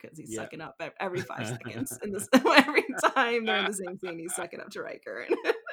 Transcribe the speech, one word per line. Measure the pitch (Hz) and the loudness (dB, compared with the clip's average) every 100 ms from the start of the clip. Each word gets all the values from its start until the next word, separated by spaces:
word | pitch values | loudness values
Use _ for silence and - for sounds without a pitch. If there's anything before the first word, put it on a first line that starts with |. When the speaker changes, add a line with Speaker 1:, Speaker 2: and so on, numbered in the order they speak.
Speaker 1:
'cause | - 160 | -16 -16
he's | - | -10
Speaker 2:
Yeah. | 110 | -8
Speaker 1:
sucking | 107 160 | -8 -10
up | 160 - | -14 -10
ev-, | 156 - | -12 -6
every | 190 180 | -4 -4
five | - - 110 | -6 -6 -6
Speaker 2:
<laughs> | 120 | -6
Speaker 1:
seconds | 117 110 - - | -8 -6 -6 -6
in | 208 | -6
this, | 196 - | -6 6
<laughs> | |
every | 254 339 294 269 302 - 247 - | 6 10 8 8 2 0 2 2
time | - 233 233 220 | 4 2 2 2
they're | 196 | 2
in | 190 | 0
the | |
same | 202 180 185 | -4 -8 -8
scene, | 185 165 | -8 -8
he's | 170 | -8
sucking | - 175 - | -8 -8 -10
up | - | -12
to | 196 | -10
Riker. | - - - 104 - | -10 -10 -10 -10 -2
<laughs> | - 339 453 - | 0 2 -2 -2